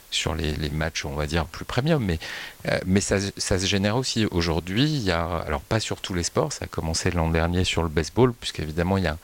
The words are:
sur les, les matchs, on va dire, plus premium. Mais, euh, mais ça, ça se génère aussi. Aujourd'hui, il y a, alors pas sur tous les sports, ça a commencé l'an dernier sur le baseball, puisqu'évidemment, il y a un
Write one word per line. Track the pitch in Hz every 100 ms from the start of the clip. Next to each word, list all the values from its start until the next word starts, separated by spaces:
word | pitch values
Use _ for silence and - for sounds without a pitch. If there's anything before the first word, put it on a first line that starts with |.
| -
sur | - - 80
les, | 78
les | 76 78
matchs, | 76 80 - 78
on | 71
va | 76
dire, | 85 76
plus | - -
premium. | - 147 156
Mais, | 101 80 - - - - -
euh, | - 90
mais | 98
ça, | - 101 101 -
ça | - 95
se | 95
génère | 101 101 117
aussi. | 131 117 107
Aujourd'hui, | 90 85 80 85 98 151
il | 151
y | 98
a, | 85 85 85 -
alors | 73
pas | - 110
sur | - 98
tous | - 90
les |
sports, | 85 - 151 -
ça | 82
a |
commencé | - 80 85 92
l'an | 85 80
dernier | 82 82 90 90
sur | -
le | 82
baseball, | 78 78 - 123
puisqu'évidemment, | 117 - - 78 78 87 98
il | 85
y |
a |
un | 78